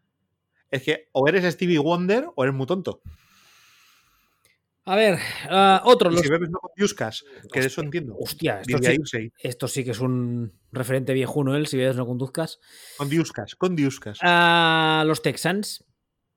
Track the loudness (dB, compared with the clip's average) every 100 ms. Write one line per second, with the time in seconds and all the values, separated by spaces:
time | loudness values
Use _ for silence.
0 | _ _ _ _ _ _ -8 -6 -2 -4
1 | -2 0 2 2 0 0 0 2 2 0
2 | 0 0 -2 -2 -2 -2 -4 -4 -6 -10
3 | -14 -20 _ _ _ _ _ _ _ _
4 | _ _ _ _ _ _ _ _ -2 2
5 | 4 2 -4 -10 -2 4 6 6 6 6
6 | 6 2 2 0 -2 -6 -8 0 0 0
7 | -6 -8 -16 -20 -6 -2 -2 -2 -6 -6
8 | -8 -10 -10 -4 -4 -4 -2 0 2 2
9 | -2 -6 -8 _ -10 -6 -6 -4 -6 -4
10 | -2 -2 -2 -4 -6 -12 _ -8 -4 -2
11 | -2 -2 -2 -2 0 0 -2 0 0 -2
12 | -4 -6 -6 -6 -8 -8 _ -20 -18 -8
13 | -2 0 -2 -6 -12 -4 -2 0 0 -2
14 | -12 -2 2 4 6 4 4 2 2 2
15 | 0 0 -4 -2 -2 -2 -6 -12 _ _
16 | _ _ _